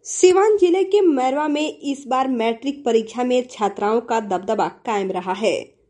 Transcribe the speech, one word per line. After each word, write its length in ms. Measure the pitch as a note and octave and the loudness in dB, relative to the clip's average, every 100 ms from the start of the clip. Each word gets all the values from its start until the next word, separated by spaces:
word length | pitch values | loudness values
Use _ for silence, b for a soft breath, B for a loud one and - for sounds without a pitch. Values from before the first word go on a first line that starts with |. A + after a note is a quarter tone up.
| - | -10
सिवान 500 | - F#4 F#4 G#4+ G#4 | 4 4 6 4 4
जिले 280 | F4+ F#4 | 4 2
के 160 | F#4+ G#4 | 2 4
मैरवा 480 | F#4 C#4 B3+ C#4 D4+ | 4 2 0 0 -2
में 300 | D4 D4+ - | -2 -2 -6
इस 260 | C#4+ C4+ A3+ | -8 -8 -4
बार 220 | B3+ C4 | -2 0
मैट्रिक 560 | B3 A3+ A3+ C4+ C#4 | 0 -2 -2 -6 -4
परीक्षा 400 | A#3+ A3+ A3 A#3+ | 0 0 0 -4
में 220 | B3 B3 B3 | 0 0 -2
छात्राओं 500 | - G3+ G3+ G#3 A3+ | -4 -4 -2 -2 -2
का 200 | A#3 A3+ | -2 -4
दबदबा 480 | G#3 F3+ F#3+ G#3+ - | -2 -4 -2 -2 -2
कायम 420 | - - G#3 F#3+ | -4 -6 -4 -2
रहा 220 | F3+ F3+ | -4 -6
है। 420 | G3 G#3+ D3 - _ | -2 -2 -2 -8 _